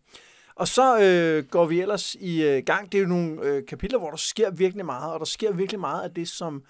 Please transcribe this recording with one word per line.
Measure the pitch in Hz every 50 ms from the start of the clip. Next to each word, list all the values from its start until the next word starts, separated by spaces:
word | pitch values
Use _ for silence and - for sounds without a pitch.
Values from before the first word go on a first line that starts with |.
| _ _ - - - _ _ _ _ - _
Og | - 175 175
så, | - 247 262 262 240 220
øh, | 202 190 180 175 170 165 156 156 135 -
går | - 175 170
vi | 156 165 175
ellers | 185 202 208 180 - - -
i, | - 196 180 165 160
øh, | 156 147 139 131 123
gang. | - 165 196 208 185
Det | - 196
er |
jo | 196 175
nogle, | 180 180 170 160 156 165
øh, | - 143 143 139 139
kapitler, | - 156 139 - - 254 226
hvor | 175 151
der | 151
sker | 151 - - - 214 214 196
virkelig | 180 156 190 185 185 208 185
meget, | 156 127 123 147 165
og | 160 156
der | 160
sker | - - - 220 214
virkelig | 190 175 196 190 214 196
meget | 170 139 156 185
af | 190 170 170
det, | 170 170 -
som, | - - 180 165 147 139 135